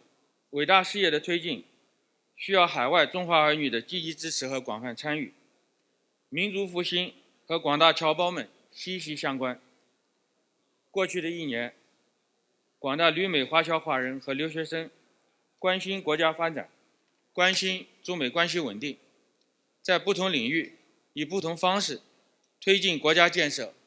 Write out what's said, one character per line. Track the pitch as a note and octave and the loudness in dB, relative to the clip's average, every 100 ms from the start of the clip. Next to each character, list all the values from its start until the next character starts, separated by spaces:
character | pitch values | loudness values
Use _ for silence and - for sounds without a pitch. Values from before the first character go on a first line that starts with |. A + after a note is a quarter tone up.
| _ _ _ _ _ | _ _ _ _ _
伟 | C#3+ | -4
大 | D3+ F#3+ | 4 4
事 | F#3 G3+ | 4 0
业 | F3+ | 2
的 | D3+ | 0
推 | E3 E3+ | 0 -2
进 | E3 A2 - _ _ _ _ _ _ - | -2 -8 -10 _ _ _ _ _ _ -14
需 | - | 0
要 | G3 E3+ | 4 4
海 | D3+ B2 | 2 2
外 | E3+ D3 | 4 2
中 | F#3 F3 | 0 2
华 | E3 | 4
儿 | D3+ | 4
女 | D#3 C#3 | 2 0
的 | A2+ | -2
积 | - F3+ | -4 -8
极 | D#3+ | -8
支 | D3+ D#3+ | -8 -6
持 | D3 C3 | -6 -4
和 | C3+ | -6
广 | B2 A2 | -6 -8
泛 | B2 | -8
参 | A2+ D3+ D3+ | -8 -6 -6
与。 | B2+ - _ _ _ _ _ _ _ _ _ | -6 -12 _ _ _ _ _ _ _ _ _
民 | D3 G3+ | -6 -4
族 | F#3+ G3 | -4 -4
复 | F3 | -4
兴 | E3+ F3 F3+ - _ _ - | -2 -2 -4 -10 _ _ -6
和 | E3 | -4
广 | D#3 D3 | 0 4
大 | D#3+ | 4
侨 | D#3 D#3+ | 6 2
胞 | D#3 F3 | 2 0
们 | F3 A2 _ _ | -2 -8 _ _
息 | - F#3 F#3 | -12 -8 -8
息 | D#3 | -8
相 | D3 D3 C3+ | -4 -4 -2
关。 | B2+ B2 _ _ _ _ _ _ _ _ _ _ _ _ _ | -4 -6 _ _ _ _ _ _ _ _ _ _ _ _ _
过 | G3 F#3 | -2 -2
去 | F3+ | -2
的 | D#3+ | -4
一 | E3+ | -4
年， | D3+ A#2 A#2+ - _ _ _ _ _ _ _ _ _ _ | -4 -4 -6 -10 _ _ _ _ _ _ _ _ _ _
广 | C#3 D3 | -4 2
大 | E3+ | 4
旅 | D#3 F#3+ | 4 2
美 | D3 | 0
华 | B2+ D#3+ | 2 2
侨 | D#3+ E3 | 4 2
华 | D#3+ C3 | 0 -2
人 | B2+ C3+ | -2 -6
和 | C#3 | -6
留 | C3+ D#3+ | -4 -4
学 | D#3 | -6
生 | D#3 D#3+ D#3+ - _ _ _ _ _ _ | -6 -6 -8 -14 _ _ _ _ _ _
关 | F#3 F#3 | 0 0
心 | F#3 G3 | -2 -4
国 | D3+ D#3 | 0 2
家 | D#3+ | 2
发 | D#3 E3 | 2 -2
展， | C#3+ - _ _ _ _ _ _ | -4 -10 _ _ _ _ _ _
关 | - F#3 | 2 2
心 | F#3 F#3+ F#3 - _ | 2 -2 -4 -10 _
中 | - F3+ | -6 -2
美 | B2 | 0
关 | E3 E3+ | 0 0
系 | E3+ | 0
稳 | C3+ G2+ | -4 -4
定， | C#3+ - _ _ _ _ _ _ _ _ | -8 -10 _ _ _ _ _ _ _ _
在 | - F3 | 0 0
不 | F#3+ | 2
同 | F3 F#3+ | 0 0
领 | D#3 A2+ | 0 0
域 | D#3+ B2 - _ _ _ | -2 -4 -10 _ _ _
以 | D3 | -10
不 | D3 F#3+ | -6 -4
同 | E3 E3+ | -4 0
方 | F#3 G3+ | 0 2
式 | G3 C3+ _ _ _ _ _ _ | -2 -6 _ _ _ _ _ _
推 | F#3+ G3 | 2 2
进 | F#3 D#3 | 2 2
国 | D3+ | 4
家 | D#3+ E3+ | 6 4
建 | E3 D3 | 4 0
设 | C#3 A2 - | -2 -8 -12